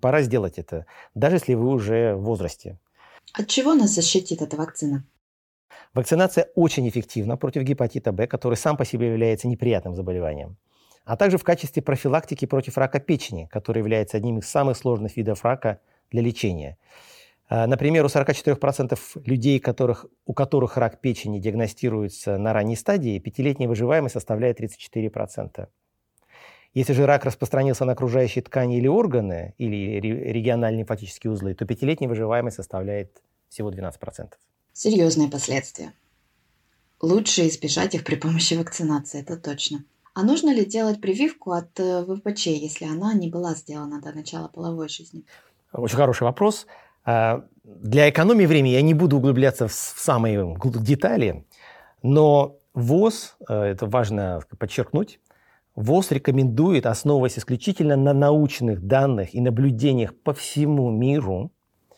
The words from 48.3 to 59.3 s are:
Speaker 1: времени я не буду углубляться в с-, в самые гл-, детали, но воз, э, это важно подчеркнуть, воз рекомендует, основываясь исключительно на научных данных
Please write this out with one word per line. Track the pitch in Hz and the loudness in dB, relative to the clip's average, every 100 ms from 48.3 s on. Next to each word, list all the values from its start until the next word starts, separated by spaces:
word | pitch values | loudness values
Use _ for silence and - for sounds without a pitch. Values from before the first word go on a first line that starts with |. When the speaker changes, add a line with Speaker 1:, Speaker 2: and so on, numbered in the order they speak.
| 233 170 | 6 6
Speaker 1:
времени | 156 131 | 6 6
я | 127 | 4
не | 151 156 | 4 4
буду | 156 139 | 4 4
углубляться | 135 127 135 - 110 | 4 4 4 2 -2
в | |
с-, | - - | -4 -10
в | - | -4
самые | - 123 113 104 90 87 | 0 2 2 0 -2 -2
гл-, | 131 117 | -2 0
детали, | 113 143 190 226 110 73 - _ - - - _ | 0 2 2 2 0 -2 -10 _ -20 -20 -20 _
но | 120 147 151 143 139 - _ | 2 6 8 6 4 -2 _
воз, | 127 120 165 220 214 - - - | -4 2 4 2 0 -10 -14 -6
э, | |
это | 107 101 95 107 | -2 -2 -2 0
важно | 123 107 104 95 85 - - | 0 0 -2 -2 -6 -10 -10
подчеркнуть, | 107 - 120 151 214 - _ _ _ _ _ - | -6 -4 -2 -2 -4 -8 _ _ _ _ _ -4
воз | 110 170 190 | 2 2 2
рекомендует, | 135 - 131 131 113 175 156 117 | 0 2 2 2 4 4 4 2
основываясь | 110 143 143 127 - | 0 2 2 2 -2
исключительно | - 123 - 185 151 139 | -4 -4 -2 0 2 4
на | 139 | 4
научных | 139 143 151 143 - 120 98 95 | 4 6 6 2 0 -2 -2 2
данных | 131 139 113 92 | 2 4 0 -2